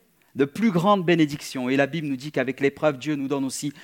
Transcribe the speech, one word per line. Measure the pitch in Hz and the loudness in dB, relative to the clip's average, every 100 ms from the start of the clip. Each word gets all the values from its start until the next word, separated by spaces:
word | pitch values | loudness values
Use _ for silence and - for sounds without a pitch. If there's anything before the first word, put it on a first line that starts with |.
| _ _ _ | _ _ _
de | 120 | -2
plus | 139 - 226 | -2 2 0
grandes | 170 196 202 | 2 4 2
bénédictions. | 170 170 151 143 - 131 123 | 4 4 2 0 -10 -6 0
Et | 135 | 2
la | 139 | 2
Bible | 165 151 | 0 -4
nous | 131 | -6
dit | 147 | -4
qu'avec | 147 127 - | -4 -2 0
l'épreuve, | 139 - 156 131 | -2 2 0 0
Dieu | 143 | -4
nous | 147 135 | -4 -2
donne | 139 | -2
aussi | 135 - 143 - | -4 -6 -8 -10